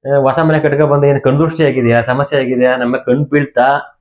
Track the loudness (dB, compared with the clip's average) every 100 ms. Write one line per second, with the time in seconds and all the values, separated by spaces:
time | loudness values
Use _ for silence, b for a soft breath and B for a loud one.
0 | 0 0 2 0 0 0 0 0 0 2
1 | 2 2 0 0 0 0 -2 0 0 0
2 | 0 -4 -2 -2 -2 0 0 0 -2 -4
3 | -2 -2 0 -2 -2 0 0 0 -6 _